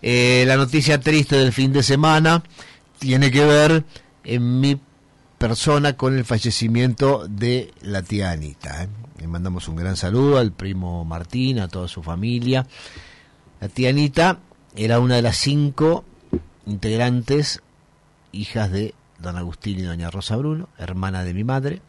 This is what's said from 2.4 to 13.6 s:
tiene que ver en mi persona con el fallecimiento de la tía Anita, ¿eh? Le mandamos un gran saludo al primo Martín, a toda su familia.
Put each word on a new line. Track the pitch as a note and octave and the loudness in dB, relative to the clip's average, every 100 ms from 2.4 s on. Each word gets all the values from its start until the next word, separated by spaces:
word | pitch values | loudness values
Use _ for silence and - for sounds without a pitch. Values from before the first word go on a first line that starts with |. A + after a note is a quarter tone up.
| - - - - _ _ | 0 -20 -20 -20 _ _
tiene | C3+ C3 C#3 | 0 2 4
que | B2+ | 6
ver | D3 D3 D3+ D#3+ D3+ - _ _ | 6 6 6 4 0 -14 _ _
en | - A#2+ A#2+ B2+ | -6 -2 0 2
mi | C#3 C#3 _ _ _ _ _ _ | 2 0 _ _ _ _ _ _
persona | A#2 A2+ - D3 C#3+ | -2 0 2 2 2
con | C3 C3 C3+ | 0 0 0
el | |
fallecimiento | A#2+ A#2 A#2+ A2 A2+ A#2 B2+ A2+ C3+ C#3 E2 | 0 -2 -2 -2 0 2 2 2 2 2 -2
de | G#2 A#2 B2 A#2 - | -4 -2 -2 -4 -14
la | G2 G2+ | -8 -6
tía | F2 G#2 F#2+ | -4 -2 -2
Anita, | E2 D2+ C#2 C#2 C#2+ | -4 -8 -12 -14 -10
¿eh? | F#2 G#2+ A#2 - | -10 -12 -18 -14
Le | E2 | -8
mandamos | E2+ F#2 F2+ - | -6 -4 -6 -8
un | D#2+ | -6
gran | F2+ F#2+ | -4 -4
saludo | F2+ A2+ C#3+ C#3 | -2 2 4 4
al | A2+ | 2
primo | - F#2+ F#2+ F2+ F2 | -4 -8 -6 -6 -8
Martín, | E2 E2 E2+ B2 C3 B2+ | -8 -10 -8 -4 -2 -2
a | F#2 | -4
toda | F#2+ F2+ | -8 -10
su | - | -10
familia. | E2 E2+ A2 A#2+ A#2+ C3 C3 - - - - - _ _ _ _ | -10 -6 -4 -4 -2 -2 -2 -12 -20 -20 -20 -20 _ _ _ _